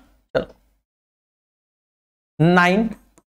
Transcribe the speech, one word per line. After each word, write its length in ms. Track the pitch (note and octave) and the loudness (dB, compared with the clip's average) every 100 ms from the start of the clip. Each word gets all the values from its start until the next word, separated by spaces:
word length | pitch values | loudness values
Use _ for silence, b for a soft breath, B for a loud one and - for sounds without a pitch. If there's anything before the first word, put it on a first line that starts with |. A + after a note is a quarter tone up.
| _ _ _ | _ _ _
चलो, 120 | - - - _ _ _ _ _ _ _ _ _ _ _ _ _ _ _ _ _ - | -8 -8 -16 _ _ _ _ _ _ _ _ _ _ _ _ _ _ _ _ _ -2
नाइन 500 | D#3+ F3+ F3 G3 A3+ - _ _ | 2 2 2 0 -4 -8 _ _